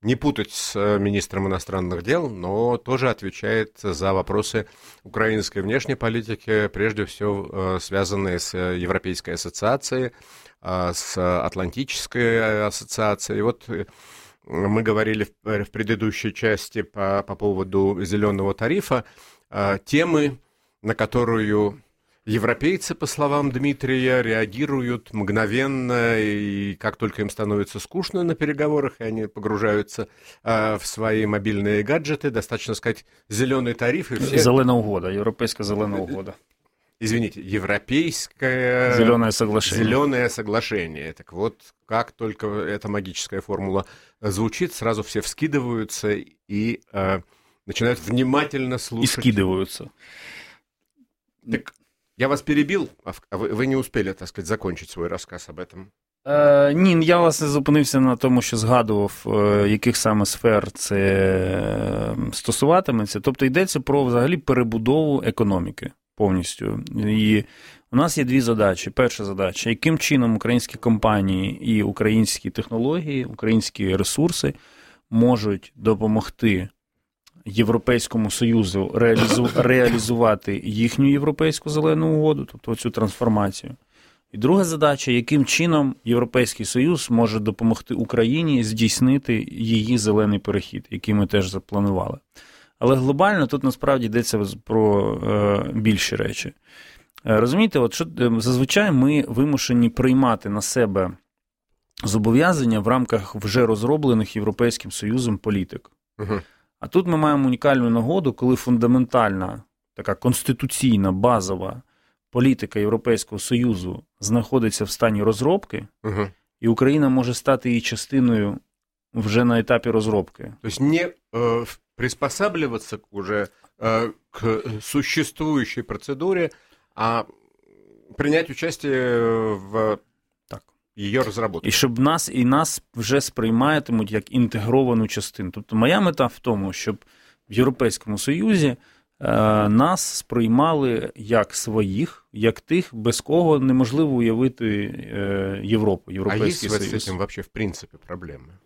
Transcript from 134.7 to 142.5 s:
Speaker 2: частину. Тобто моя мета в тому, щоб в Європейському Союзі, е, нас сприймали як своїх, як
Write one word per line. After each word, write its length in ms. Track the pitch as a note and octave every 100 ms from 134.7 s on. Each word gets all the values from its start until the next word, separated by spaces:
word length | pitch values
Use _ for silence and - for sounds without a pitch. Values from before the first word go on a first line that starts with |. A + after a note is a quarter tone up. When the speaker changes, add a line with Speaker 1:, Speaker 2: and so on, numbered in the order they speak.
| B2+ C3 A#2 A2
Speaker 2:
частину. 440 | - - - C3+
Тобто 240 | A2 G#2 A2
моя 260 | B2 F#3
мета 240 | F#3+ D3 B2+
в 140 | -
тому, 340 | - A2 G2
щоб 320 | F#2 - G2+ _ _ _ _ _
в 40 |
Європейському 640 | G#2 B2+ B2+ A#2+ - - G#2
Союзі, 500 | - D3+ A3 G3+ D3
е, 100 | A#2+ _ _ _ _ - A2+ G#2+ G#2+ G#2
нас 320 | G#2+ D3 F3+
сприймали 1080 | - - - A#2 A2+ A#2 D#3 D#3+ C3+ A2+ - -
як 400 | G#2 A#2 G2+ -
своїх, 680 | - A2 G2+ G2 E3 - _
як 280 | A2 A2